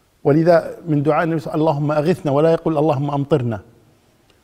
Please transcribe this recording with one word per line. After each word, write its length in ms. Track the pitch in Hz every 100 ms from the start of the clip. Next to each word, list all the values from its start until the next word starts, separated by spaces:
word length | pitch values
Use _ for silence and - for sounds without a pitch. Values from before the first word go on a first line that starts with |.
| _ _
ولذا 520 | 147 147 165 165 - 113 165
من 160 | 147
دعاء 200 | 143 151
النبي 160 | 170 165
صلى 160 | 156 156
الله 140 | 156
عليه 100 | 143
وسلم: 120 | 147
"اللهم 140 | 151 151
أغثنا"، 260 | 185 151
ولا 200 | 139 160
يقول: 260 | 165 165 156
"اللهم 340 | 156 135 143
أمطرنا"، 500 | 143 139 147 120 107 - _ _ _ _ _ _ _